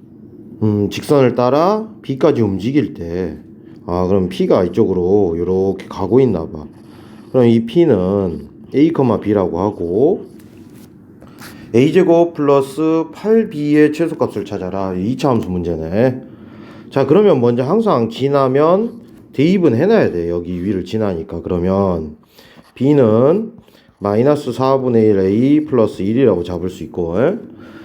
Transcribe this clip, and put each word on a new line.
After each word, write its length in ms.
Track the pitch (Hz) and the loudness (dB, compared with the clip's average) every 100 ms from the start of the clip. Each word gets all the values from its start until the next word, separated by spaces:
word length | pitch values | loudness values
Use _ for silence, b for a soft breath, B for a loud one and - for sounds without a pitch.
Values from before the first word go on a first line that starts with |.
| - - - - - - | -20 -20 -20 -20 -20 -6
음, 260 | 107 104 101 | -2 0 -2
직선을 440 | - - 143 127 | -4 0 2 2
따라 540 | 120 123 143 175 214 220 - | 2 0 2 0 0 -6 -12
B까지 380 | - 135 165 123 | -10 0 0 2
움직일 540 | 107 95 104 143 101 | 0 -2 -2 -2 -2
때, 440 | - 85 87 90 76 - - B B - | -6 -8 -6 -6 -8 -16 -20 B B -6
아, 200 | 87 90 | -2 0
그럼 220 | 98 90 | 0 0
P가 360 | - 185 131 | -2 -4 -2
이쪽으로 720 | 90 92 98 90 87 101 95 82 | -2 0 0 0 0 0 0 -2
요렇게 500 | 87 92 95 92 - | -2 -2 -2 -4 -10
가고 320 | 87 92 120 | -10 0 2
있나 260 | 131 90 80 | 2 0 -6
봐. 180 | 80 64 B B B B B B | -12 -16 B B B B B B
그럼 160 | 131 120 | 2 4
이 200 | 117 117 | 4 2
P는 840 | 170 165 107 90 101 92 78 - - - | 2 2 2 0 -2 -2 -6 -12 -20 -6
A, 180 | 127 160 | 0 0
B라고 680 | 160 127 110 101 104 90 82 | 2 0 0 0 0 0 -2
하고, 680 | 101 92 85 92 143 233 - - - - - - - - - - - B B B B | -4 -4 -4 0 0 0 -6 -20 -20 -20 -20 -20 -20 -20 -20 -20 -20 B B B B
A 180 | 110 143 | 2 4
제곱 400 | 165 165 170 170 | 4 4 4 2
플러스 680 | 170 143 139 135 147 160 160 160 | 0 2 2 0 -2 -2 0 -4
팔 360 | - 208 226 220 | -6 0 2 0
B의 420 | 147 147 151 151 | -4 0 4 4
최소값을 520 | 151 165 160 117 107 | 2 -4 -2 -4 -4
찾아라. 500 | - 101 92 95 95 | -8 -8 -6 -6 -4
이 220 | 92 98 131 | -4 -4 0
차 140 | 147 | 2
함수 200 | 117 90 | 2 0
문제네. 720 | 90 85 82 80 95 127 127 - B B B B B B | -4 -4 -6 -4 0 0 0 -10 B B B B B B
자, 160 | 135 135 | -2 2
그러면 340 | 160 214 143 | 4 4 4
먼저 220 | 120 120 | 2 0
항상 440 | 127 208 220 143 113 | 0 0 2 0 0
지나면 960 | - 135 143 135 135 156 185 233 - B B B | -4 -2 0 2 2 2 2 -2 -8 B B B
대입은 440 | - 156 196 165 113 | 0 2 2 2 2
해놔야 360 | 170 226 113 | 2 2 2
돼. 180 | 85 85 | 0 -4
여기 340 | 87 85 90 | -4 -6 -6
위를 200 | 92 95 | -4 -4
지나니까. 580 | 87 110 107 87 80 85 | -4 -4 -2 -4 -6 -10
그러면 760 | - 90 90 95 98 87 78 - b b b b b | -4 -2 0 0 0 -2 -6 -14 b b b b b
B는 800 | - 127 147 117 110 131 190 226 - b b b b | -4 2 4 4 4 4 2 -2 -12 b b b b
마이너스 540 | 101 104 131 147 139 | -2 2 2 0 -2
사분의 540 | 117 131 135 127 113 107 | -2 0 0 2 2 4
일 120 | 98 | 2
A 460 | 95 104 131 151 | 2 2 2 2
플러스 380 | 151 127 110 - | 0 0 0 -2
일이라고 420 | 95 117 131 90 | -4 2 2 2
잡을 260 | 85 87 90 | -2 -6 -8
수 120 | - | -8
있고, 300 | 78 - 85 90 143 220 - B B B | -10 -8 -4 -2 -2 -2 -10 B B B